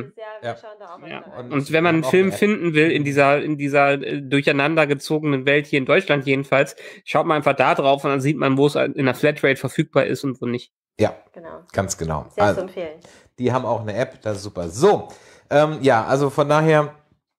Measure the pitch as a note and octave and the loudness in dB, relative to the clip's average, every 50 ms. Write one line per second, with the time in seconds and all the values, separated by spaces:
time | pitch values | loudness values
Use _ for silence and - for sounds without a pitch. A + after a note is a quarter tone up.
0 | B2 - _ A#3 A3 G#3+ A3 G#3+ G#3 - - - - G#3+ G#3 G3+ G3+ F3 E3+ - | -6 -8 _ -14 -14 -14 -14 -12 -10 -10 -10 -10 -14 -20 -20 -20 -20 -20 -20 -20
1 | C#3+ - C#3+ - - - - C3 B2 A#2+ D3 C#3 C#3+ - D3+ D#3+ E3 F3 E3+ D#3+ | -18 -16 -16 -16 -16 -16 -16 -16 -14 -6 -6 -6 -4 0 -2 0 2 2 2 2
2 | D3+ C3 F#3 F#3 F#3+ F#3+ F#3+ - G#3 G#3 G#3+ - E3+ E3+ D#3 D3+ D#3 E3 B2 D3 | 0 2 2 2 2 2 0 0 0 0 0 0 -2 0 2 4 4 4 2 0
3 | D3 C#3+ C#3 C#3+ C#3 C#3 C#3+ C#3+ - D3+ D3+ C#3+ C#3+ C#3 C#3 C#3+ C#3+ C#3+ C#3+ C#3 | 0 0 2 4 4 4 4 2 0 -2 -4 -4 -4 0 2 2 4 4 2 0
4 | C3+ - D3 D3 C#3+ B2+ C#3 C#3+ C#3+ D#3+ D3 C#3 C#3 D#3 D#3+ D#3+ D3+ C#3+ D3 C#3 | -2 -6 -6 -8 -6 -2 -2 0 2 2 0 2 0 0 2 0 2 0 0 -4
5 | - - D#3 D#3 D#3 D3+ C#3 C3 C3 C#3 C#3+ D3+ D3 - - C#3 C3 C#3+ C#3+ F#3+ | -2 -4 -4 -2 0 0 -2 0 0 2 2 2 0 0 -2 -2 2 2 2 0
6 | F#3+ - D3 C#3 C3 C#3 C3+ C3+ C#3+ - C#3 C3+ D3 - - - - - - - | 2 2 0 0 2 0 0 -2 0 0 2 2 2 0 -4 -18 -20 -20 -20 -20
7 | _ - - D3+ D#3 E3 D#3 D3+ C#3 C#3+ C3+ - B2+ C#3+ F3 E3+ C#3+ C3+ C#3 C#3 | _ -2 -2 0 0 2 0 0 2 0 2 2 2 2 2 2 2 2 2 2
8 | - D3 C#3 C#3+ C3 C#3+ D#3 C3 C#3+ C#3 C3+ C3+ C#3+ D3 D3 C#3 C3+ C#3+ - D3+ | 0 -2 -2 0 0 -2 -2 0 0 0 2 4 2 2 2 0 -2 -2 -2 -2
9 | C#3 B2+ B2 - - D3 D3+ - - C#3 C3+ - - C3 - - D#3 - - C#3+ | 0 0 0 2 0 0 0 2 0 0 0 0 -4 -8 -4 -4 -4 0 0 0
10 | C3 C3 C3 - - C3+ B2 - C3 B2 A#2+ A#2+ - _ _ _ _ _ _ - | 0 0 -2 -4 -4 -8 -6 -6 -6 -6 -6 -6 -8 _ _ _ _ _ _ -2
11 | G#2 G2+ - - _ _ _ F3+ E3 D#3+ D#3+ D#3 - _ - - G2 F#2 - - | -2 -2 -2 -4 _ _ _ -20 -18 -18 -18 -18 -18 _ -4 -4 -4 -4 -4 -8
12 | E2 D#2+ D#2 D2 C#2+ - - - G2+ G#2 G2 - F3+ F#3+ - G3 F3 D#3 D#3 E3 | -6 -6 -6 -8 -8 -10 -4 0 0 0 0 0 -4 -8 -10 -12 -12 -12 -12 -18
13 | _ - - - _ _ _ - B2 A#2+ A#2+ C3 B2 A2 A#2+ A2 G#2+ G#2+ G2 A2 | _ -20 -20 -20 _ _ _ -4 -2 0 0 0 -2 -2 -4 -4 -4 -6 -4 -4
14 | C3 - - - - G#2+ G#2 F#2+ G2 G#2 - F2+ F2 E2+ E2+ A#2 D#3+ G#3 F#3+ C#3 | -4 -6 -6 -10 -8 -8 -8 -6 -10 -12 -10 -8 -10 -8 -4 2 2 2 2 2
15 | - - - - - - - _ _ - C3 C#3+ D3+ D#3 D#3 B2+ C3 C3+ A#2+ A2+ | -2 -10 -18 -20 -20 -20 -20 _ _ 0 2 2 2 2 0 0 2 2 2 2
16 | A2 - C3 C#3 C#3+ C#3 - D#3 D3 C#3+ D3 D3+ D#3 D#3+ D#3 D3+ D3+ C#3+ - - | 2 0 0 0 0 -2 0 0 0 2 2 2 4 4 4 4 2 0 -6 -18
17 | _ _ _ _ _ _ _ | _ _ _ _ _ _ _